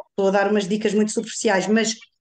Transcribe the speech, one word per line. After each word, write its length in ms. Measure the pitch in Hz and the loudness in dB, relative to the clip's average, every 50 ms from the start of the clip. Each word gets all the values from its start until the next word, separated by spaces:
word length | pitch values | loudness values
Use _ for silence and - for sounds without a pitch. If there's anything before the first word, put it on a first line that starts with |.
| - - | -14 -10
estou 180 | _ - 196 196 | _ -2 0 2
a 40 | |
dar 180 | 190 202 196 202 | 2 2 2 2
umas 180 | 208 208 196 175 | 2 0 0 -2
dicas 260 | 208 214 214 214 196 | -2 -2 -2 0 0
muito 180 | 214 214 214 | 0 0 0
superficiais, 560 | - 226 220 - - - - 220 196 190 175 190 | -2 -4 -6 -6 -8 -4 -2 0 0 0 2 2
mas, 280 | 214 226 220 220 - - - - _ _ | 2 2 2 0 -4 -6 -12 -20 _ _